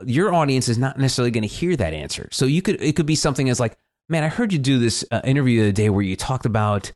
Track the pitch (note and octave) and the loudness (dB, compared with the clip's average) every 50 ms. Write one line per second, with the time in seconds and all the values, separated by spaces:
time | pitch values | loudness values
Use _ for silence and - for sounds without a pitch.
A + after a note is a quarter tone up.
0 | - B2+ A#2 D#3 G3+ G3 F3 E3 D3+ C#3 C3 B2+ - B2 A2+ A#2 C3+ C3+ - C#3 | -6 -2 0 0 2 2 2 2 2 2 2 0 2 0 0 0 0 -2 -2 0
1 | C3+ C3 - B2+ B2 B2 A2+ A2+ G#2+ G#2 - - E3+ F3+ F3 B2+ F2 D#2 D#2 D2+ | 0 0 0 0 0 0 0 -2 -2 -4 -4 -4 -2 -2 0 0 -2 -2 -4 -6
2 | D2 - - - - - - - C#3 C3 D3+ F3+ - G#3+ - - A#2+ D3+ D3 - | -8 -8 -10 -10 -10 -8 -4 -2 0 2 2 0 0 -2 -2 0 0 -2 0 0
3 | D#3 D3 D#3 - - D3+ B2+ D3 C3 C3 B2 - A#2+ A2 - _ _ _ _ _ | 0 0 0 0 0 0 0 0 0 0 0 0 -2 -4 -4 _ _ _ _ _
4 | _ - E3 D#3+ D3+ D#3 - A#3 B3 G#3 F3+ C#3+ B2+ C#3 C3+ B2 A#2 A2+ - - | _ -4 -2 -2 -2 -2 -2 -2 -2 0 0 0 2 2 2 2 2 2 0 -2
5 | - - A#2 - - B2+ C3+ D3 C3 B2+ A#2 A2+ G#2+ G#2 F#2+ G#2+ G#2+ G#2+ F#2+ G2+ | -6 -4 -4 -2 0 2 2 2 4 4 4 4 4 4 4 2 2 2 2 2
6 | G2+ F#2 F#2 - - - C3 B2 - A#2 G#2+ A2 G#2 G#2 G2+ G2 - - - | 0 0 -2 -4 -4 -4 -4 -2 -2 -2 0 0 2 2 0 -2 -4 -8 -16